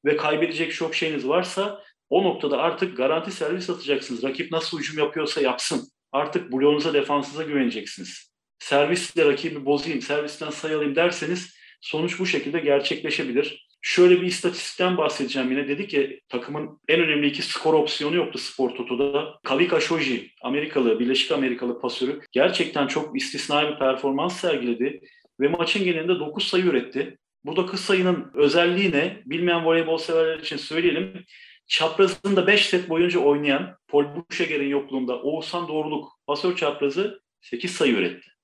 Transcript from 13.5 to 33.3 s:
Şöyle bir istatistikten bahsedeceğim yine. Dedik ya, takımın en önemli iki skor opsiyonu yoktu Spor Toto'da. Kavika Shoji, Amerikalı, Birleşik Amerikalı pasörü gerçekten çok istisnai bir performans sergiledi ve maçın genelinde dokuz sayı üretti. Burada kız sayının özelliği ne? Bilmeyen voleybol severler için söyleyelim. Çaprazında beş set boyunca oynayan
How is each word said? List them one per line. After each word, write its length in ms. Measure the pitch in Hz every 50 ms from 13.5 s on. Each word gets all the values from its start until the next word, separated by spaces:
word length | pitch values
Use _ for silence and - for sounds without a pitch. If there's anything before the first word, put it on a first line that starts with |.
| - - _ _ _ _ -
Şöyle 380 | - - - 180 180 180 180
bir 60 | 185 180
istatistikten 720 | 180 - - 175 180 - - - - - 185 185 180 170
bahsedeceğim 540 | 156 - - - 139 120 - 135 127 127
yine. 160 | 131 139 143 139
Dedik 260 | 143 147 - - -
ya, 140 | 143 139 135 - - _ _
takımın 500 | - 123 120 135 147 147 151 151 - _ _ -
en 140 | - -
önemli 260 | 170 160 151 147 147 143
iki 140 | 143 -
skor 320 | - - - - - 160 160
opsiyonu 420 | 156 143 - - - 147 147 160
yoktu 220 | 175 160 - - -
Spor 320 | - - - - 131 120
Toto'da. 680 | 120 - 120 120 123 120 143 139 143 143 160 156 - _ _
Kavika 360 | - 131 143 175 175 175 156
Shoji, 520 | 156 - 165 160 143 131 127 107 - - _ _
Amerikalı, 580 | - 123 135 147 151 151 - 147 127 117 110 110
Birleşik 320 | 120 120 131 131 - -
Amerikalı 480 | 165 143 135 127 120 120 127 120 120 -
pasörü 420 | - 123 - - 190 175 151 - - _
gerçekten 560 | - 127 143 185 185 - 170 - - 151 143 131
çok 300 | - 151 147 - - 135
istisnai 540 | 131 - - 139 - - 147 147 151 151
bir 80 | 147 -
performans 640 | 139 131 131 - - 139 135 139 160 180 180 -
sergiledi 600 | - 175 156 135 120 120 117 113 120 139 147 - - - _ _ _ _ _ _
ve 80 | 135 143
maçın 360 | 170 170 165 160 - 214 196
genelinde 360 | 180 170 160 160 175 185 156
dokuz 280 | 151 151 - 208 190 -
sayı 180 | - 180 185
üretti. 520 | 180 143 127 120 - - 135 143 165 - _ _ _ _ _ _
Burada 200 | 139 156 190 180
kız 140 | 180 180 185
sayının 520 | - - 196 185 180 185 175 151 135 - -
özelliği 580 | - 147 147 147 175 175 175 180 185 202 180
ne? 300 | 151 143 156 185 202 - -
Bilmeyen 400 | 127 147 170 175 175 170 170 160
voleybol 320 | 165 165 165 165 156 165 160
severler 420 | 160 - 165 165 160 160 160 156
için 180 | 156 - 156 139
söyleyelim. 680 | - - 156 165 165 135 139 160 185 190 - 185 - _ - - - - - _ _ _
Çaprazında 800 | - - 160 160 160 - 196 185 185 - - 196 196 185 180 185
beş 180 | 208 208 196
set 240 | - - 180 180 -
boyunca 300 | 160 165 175 175 175 175
oynayan 560 | 135 143